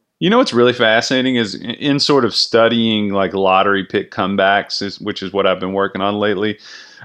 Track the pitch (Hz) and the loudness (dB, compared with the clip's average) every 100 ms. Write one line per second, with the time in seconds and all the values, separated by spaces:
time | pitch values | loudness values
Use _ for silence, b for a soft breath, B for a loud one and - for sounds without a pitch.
0 | _ - 165 233 - 117 120 123 113 113 | _ -6 0 2 2 4 2 4 2 2
1 | - 131 127 123 107 - 104 117 147 143 | 2 0 0 0 -2 -6 -12 -6 -2 0
2 | - 143 117 - - 117 117 117 113 110 | 2 2 2 0 0 4 4 2 0 0
3 | 104 98 95 95 95 92 101 98 95 104 | -2 -2 -2 0 2 4 4 0 0 -4
4 | 92 - 95 98 95 101 95 - 101 - | -4 -4 -4 0 2 2 0 -6 -8 -10
5 | 101 101 95 98 98 92 104 98 98 95 | -10 -8 -6 0 0 0 -2 -2 -2 -2
6 | 98 104 104 95 107 104 B B B B | -4 -2 -2 -2 -4 -6 B B B B